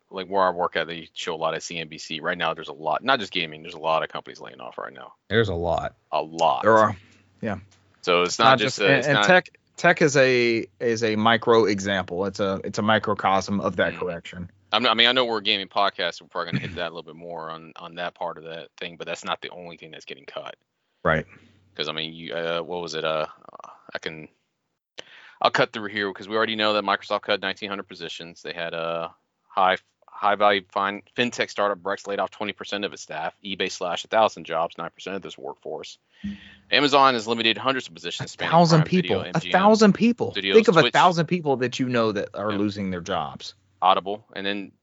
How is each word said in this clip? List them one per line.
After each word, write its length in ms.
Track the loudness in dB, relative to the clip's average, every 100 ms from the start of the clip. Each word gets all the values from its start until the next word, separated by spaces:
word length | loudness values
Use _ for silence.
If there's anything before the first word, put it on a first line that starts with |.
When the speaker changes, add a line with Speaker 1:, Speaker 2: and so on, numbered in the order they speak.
| _
Speaker 1:
like, 160 | -12 -4
where 160 | 2
I 60 | 2
work 240 | 2 -2 -2
at, 120 | -4
they 200 | -8 -14
show 220 | -12 -8 -4
a 20 |
lot 160 | -4 -4
of 60 |
C 140 | -8 -10
N 80 | -10
B 100 | -12
C. 200 | -12 -8
Right 180 | -6 -4
now, 160 | -4 -4
there's 120 | -8
a 40 |
lot, 300 | -8 -4 -4
not 160 | 0 -2
just 120 | -2
gaming, 280 | -6 -6 -8
there's 100 | -16 -8
a 40 |
lot 220 | -2 0
of 60 | -2
companies 300 | -8 -12 -16
laying 200 | -18 -16
off 180 | -16 -12
right 140 | -14
now. 200 | -14 -20 _ -2
Speaker 2:
There's 200 | 0 0
a 60 | 0
lot. 400 | -2 -2 -4 -12 -4
Speaker 1:
A 100 | -4
lot. 400 | -4 0 2 2
Speaker 3:
There 140 | 4 4
are. 180 | 4 0 _ _ _ -10
Yeah. 180 | -8 -8 -10 _ _ _
Speaker 1:
So 200 | 0 2
it's 160 | 2 4
Speaker 3:
Not 60 | 4
Speaker 1:
not 80 | 4
Speaker 3:
just, 180 | 2 0
Speaker 1:
just, 40 |
uh, 40 | 2
Speaker 3:
and, 120 | 2
Speaker 1:
it's 80 | 2
Speaker 3:
and 80 | 2
Speaker 1:
not 100 | 6
Speaker 3:
tech, 240 | 4 4 _ _ 0
tech 240 | 2 4
is 160 | 4 4
a, 480 | 4 4 2 0 -2 -4
is 240 | -2 0
a 120 | 0 2
micro 500 | 4 4 6 6 6
example. 600 | 2 0 -2 -2 -4 -4
It's 140 | -2
a, 200 | -2 -2
it's 160 | -6 -4
a 20 |
microcosm 800 | 2 2 2 -2 2 2 0 -2
of 140 | -2 0
that 180 | -2
Speaker 1:
Mm. 60 | -2
Speaker 3:
correction. 500 | -8 -8 -12 -14 -14 _ -6
Speaker 1:
I'm, 140 | -2 0
I 80 | 4
mean, 120 | 4
I 40 |
know 140 | 4 2
we're 120 | 0
a 40 |
gaming 240 | -2 -2 -2
podcast. 540 | 0 0 0 -6 -6
We're 40 | -10
probably 260 | -8 -4
gonna 80 | -4 -6
hit 80 | -8
Speaker 3:
<laughs> 0 |
Speaker 1:
that 100 | -8
a 60 | -8
little 80 |
bit 120 | -16 -16
more 360 | -12 -10 -10
on, 220 | -12 -14 -18
on 180 | -16 -10
that 200 | -10 -8
part 240 | -10 -10
of 60 | -12
that 240 | -14 -16 -14
thing, 160 | -14 -12
but 80 | -10
that's 180 | -10
not 180 | -8 -8
the 80 | -10
only 280 | -14 -16 -18
thing 140 | -20
that's 140 | -20 -18
getting 200 | -18 -16
cut. 300 | -14 -14 -18 _ _ _ _
Speaker 3:
Right. 240 | -2 -2 -2 -16 _ _ _ -10
Speaker 1:
'Cause, 120 | -8
I 40 |
mean, 220 | -6 -8 -12
you, 180 | -10
uh, 280 | -6 -4 -4
what 200 | -6 -8
was 140 | -8 -6
it? 100 | -4
Uh, 220 | -2 -4 -10 -20 -20 -20 -20 _
I 60 | -12
can, 280 | -12 -12 -18 _ _ _ _ _ _ -20 -20 -20 -20 0
I'll 120 | 0
cut 200 | 2 0
through 180 | -2 -8
here 220 | -4 -4
'cause 140 | -6 -6
we 80 | -2
already 200 | -2 0
know 180 | 0
that 100 | 2
Microsoft 380 | 0 -2 -2 -6
cut 200 | -2 -2
nineteen 280 | -2 -8 -8
hundred 180 | -10 -10
positions. 540 | -12 -12 -12 -16 -14
They 120 | -12
had 200 | -8 -8
a 400 | -6 -6 -4 -8 _ _ _ _
high, 300 | 2 4 2 _ _ _
high 280 | -4 0 4
value 260 | 4 4 0
fin-, 320 | -4 -4 -4 -10 -4
fintech 340 | -4 -2 -4
startup 300 | 0 -2 -2
Brex 260 | -4 -6 -6
laid 140 | -4
off 100 | -4
twenty 220 | -4 -8
percent 300 | -8 -8 -6
of 80 | -6
its 80 | -8
staff. 320 | -12 -8 -8 -10
eBay 280 | -10 -4 -4
slashed 320 | -4 -4 -6 -2
a 40 |
thousand 340 | 2 2 0
jobs, 340 | -6 -4 -4 -4
nine 120 | -12
percent 220 | _ -10 -10
of 60 |
this 160 | -10 -14
workforce. 600 | -14 -14 -12 -12 -14 -20 _ _ -12 -12 -16 -20 0
Amazon 440 | 2 6 6 6
has 140 | 4 0
limited 300 | 0 2 0
hundreds 300 | 0 -2 -4
of 60 |
positions 360 | -12 -10 -8 -10
Speaker 3:
A 40 |
Speaker 1:
spanning 180 | -6 2
Speaker 3:
thousand 300 | 6 8 6
Speaker 1:
Prime 80 | 4
Video, 120 | 2
Speaker 3:
people. 200 | 2 -2
A 60 | -2
Speaker 1:
M 140 | -6
G 60 | 0
M, 40 |
Speaker 3:
thousand 400 | 4 6 8 6
people. 380 | 6 4 2 -2
Speaker 1:
Studios, 220 | -2 6 6
Speaker 3:
Think 120 | 8
of 100 | 6
a 40 |
Speaker 1:
Twitch. 120 | 6
Speaker 3:
thousand 320 | 6 4 4 0
people 280 | -2 0 0
that 220 | 0 -2
you 80 | 0
know 220 | 2 2
that 180 | 0 -4 -4
are 160 | -4
Speaker 1:
Yeah. 60 | 0
Speaker 3:
losing 340 | -2 -2 -6
their 100 | -6
jobs. 540 | -4 -4 -4 -8 -16 -18 _ 0
Speaker 1:
Audible, 440 | 2 2 0 -8 _ -8
and 100 | -4
then 280 | -4 -6 _